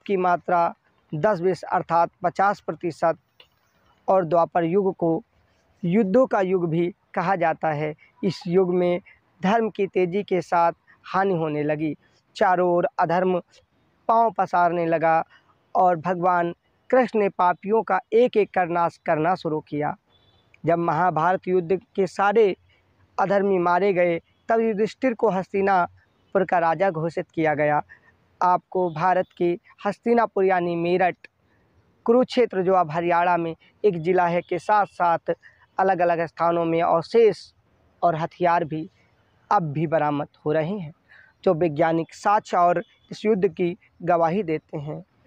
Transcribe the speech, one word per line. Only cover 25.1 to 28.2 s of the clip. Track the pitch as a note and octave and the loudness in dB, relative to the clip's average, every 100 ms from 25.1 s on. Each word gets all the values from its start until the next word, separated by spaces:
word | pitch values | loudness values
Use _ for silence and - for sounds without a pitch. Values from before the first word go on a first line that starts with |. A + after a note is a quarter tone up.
को | A3+ A3 | 0 -2
हस्तिनापुर | F#3 F3 G3+ G3 F#3+ F3 - _ _ _ G3 | -2 -4 -2 2 2 0 -6 _ _ _ -2
का | F3+ F3+ | 0 0
राजा | E3 D#3+ G3 | 0 0 -2
घोषित | D#3+ E3 F#3 E3+ | -2 -6 -6 -8
किया | - D#3+ | -2 -2
गया। | D3 D3 D3 - - _ _ | 0 0 0 -4 -14 _ _